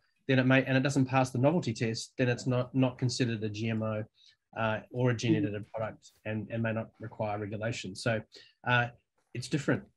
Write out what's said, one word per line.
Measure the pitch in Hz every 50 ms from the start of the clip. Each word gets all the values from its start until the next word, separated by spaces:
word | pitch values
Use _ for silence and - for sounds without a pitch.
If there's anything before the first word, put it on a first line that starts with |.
| _ _ _ _ _ -
then | 135 127
it | 127
may, | 131 131 135 131
and | 135 131
it | 131 131
doesn't | 143 139 147 131
pass | 127 131 131 131 127
the | - 123
novelty | 123 143 170 175 131 123 113
test, | - 123 113 117 123 - - _ -
then | 131 123
it's | 120 120 -
not, | 131 123 123 123 123 -
not | 135 127 127 127 -
considered | 131 123 123 - 131 117 113 104 110
a | 107
G | 101 104 113 113
M | 113 110 110
O, | 110 110 107 107 - _ _ _ _ _ _ _ _ - 113
uh, | 113 110 107 104 - -
or | 135 123 123 123
a | 120
gene | 110 123 117 110
edited | 110 101 104 101 104 104 - -
product | 113 110 104 101 - - - _ _ -
and, | 110 107 107 104 -
and | 117 117 113
may | 113 110
not | 113 113 - - -
require | 107 107 - - 113 107 104 104
regulation. | 107 98 110 104 107 117 113 - - 95 95
So, | - - 123 113 107 107 - - - - - _ _ -
uh, | 120 123 123 120 120 123 - _ _ _ _ _ _ -
it's | 123 - -
different. | - 147 - - 131 - - - _